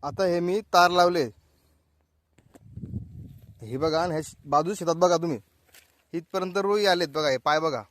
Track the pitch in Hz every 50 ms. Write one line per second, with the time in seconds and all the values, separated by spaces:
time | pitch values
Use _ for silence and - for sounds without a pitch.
0 | - 143 143 - 190 180 175 175 175 175 185 214 214 _ - 180 175 175 175 180
1 | 175 175 180 175 143 113 - _ _ _ _ _ _ _ _ _ _ _ _ _
2 | _ _ _ _ _ _ _ _ _ _ _ - _ - - - - - - -
3 | - - - - - - - - - - - _ - 107 120 131 147 160 156 160
4 | 170 180 160 156 156 - - _ _ 147 139 147 156 170 208 185 180 165 170 165
5 | 175 180 175 165 165 170 151 110 - _ _ _ _ _ _ - _ _ _ _
6 | _ _ - 170 165 _ - 190 185 185 180 196 196 196 202 208 208 196 180 175
7 | 175 151 139 156 156 147 135 127 _ 151 151 156 160 160 143 117 104 _